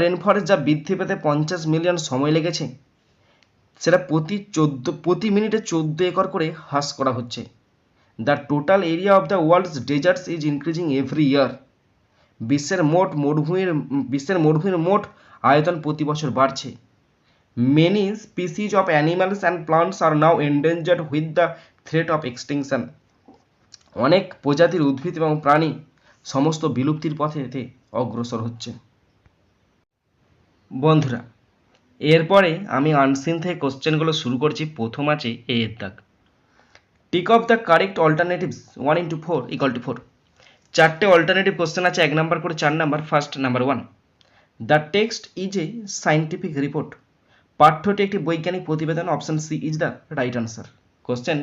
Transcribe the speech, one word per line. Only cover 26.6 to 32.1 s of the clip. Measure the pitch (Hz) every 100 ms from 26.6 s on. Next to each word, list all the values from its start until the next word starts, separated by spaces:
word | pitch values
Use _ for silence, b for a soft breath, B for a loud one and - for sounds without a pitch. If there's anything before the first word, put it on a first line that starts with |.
| 160 123
বিলুপ্তির | 139 151 160 147
পথেতে | 151 151 123 135 - - _ 110
অগ্রসর | 117 117 117 113 113
হচ্ছে। | 117 120 - _ _ _ _ _ _ _ _ _ _ _ _ _ _ _ _ _ _ _
বন্ধুরা, | 131 151 156 123 117 - _ _ _ _ _ _ _ 151